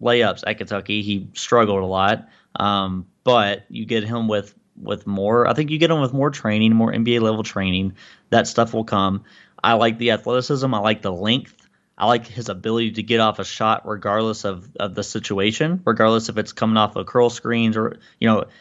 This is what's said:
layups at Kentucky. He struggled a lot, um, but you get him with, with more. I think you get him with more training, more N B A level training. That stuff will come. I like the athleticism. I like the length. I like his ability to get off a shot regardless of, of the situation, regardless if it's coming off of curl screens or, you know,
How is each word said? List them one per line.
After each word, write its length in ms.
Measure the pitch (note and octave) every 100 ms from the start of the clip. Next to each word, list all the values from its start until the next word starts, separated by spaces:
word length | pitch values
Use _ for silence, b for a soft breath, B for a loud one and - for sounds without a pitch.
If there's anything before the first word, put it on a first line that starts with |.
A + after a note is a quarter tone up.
layups 400 | A#2+ A#2+ A2 - -
at 100 | A2
Kentucky. 440 | F#2+ G2+ G2 G#2
He 260 | G#2 G2+ F#2+
struggled 500 | - - A#2+ A2 G2
a 20 | F#2
lot, 440 | F#2+ F#2+ A2 - b b -
um, 500 | G2+ G2+ F#2+ F#2 F2+ _ -
but 400 | B2 G2+ G2+ -
you 180 | A#2+ A2
get 200 | A2+ G#2+
him 240 | A#2 A2+
with, 260 | G#2 G2+ _ _ -
with 240 | G#2 G2+ -
more. 400 | G2 G2+ A#2 A#2+
I 60 |
think 160 | A#2+ D3+
you 80 | D3+
get 140 | D#3+
him 80 | D#3+
with 140 | C3+
more 160 | C3+ C#3+
training, 440 | C#3+ A2 G#2+ A2
more 200 | A2+ A2+
N 100 | A2
B 140 | A#2 A#2+
A 40 |
level 220 | A2 A2
training. 500 | A2 - F#2+ F#2 F#2+ F#2+ B B _
That 180 | A#2 G#2
stuff 260 | - A2+
will 120 | A2+ A2
come. 400 | G#2 G2 G2 b b b b -
I 80 |
like 240 | A#2 A2+ A2+
the 140 | A#2
athleticism. 600 | G#2+ - B2 B2 C#3+ C3
I 60 | A2+
like 220 | G#2 G#2+
the 100 | G2+
length. 560 | F2 G#2 B2 - _ _ _ _ -
I 80 | G#2+
like 180 | A#2+ A2+
his 220 | - A2+
ability 440 | F#2 A2 A#2 A2+
to 120 | G#2
get 160 | A2 A#2
off 200 | A2 G#2
a 40 |
shot 420 | F#2+ - A2 A2 -
regardless 600 | G#2 G2+ G#2 A2+ A2 G2+
of, 240 | F#2 G#2 -
of 160 | G2+ F#2
the 80 |
situation, 760 | G2+ A2 - G2 G2+ A2 D#3 F3+ -
regardless 440 | A2+ A2 A2+ A2
if 80 | G#2+
it's 160 | G#2
coming 240 | - A2+ A2
off 180 | G#2+ G2+
of 100 | F#2+
curl 220 | B2 A#2+
screens 460 | A#2 - A#2 A2+ A2
or, 220 | A2 - b b
you 80 | A2+
know, 160 | G#2+ - b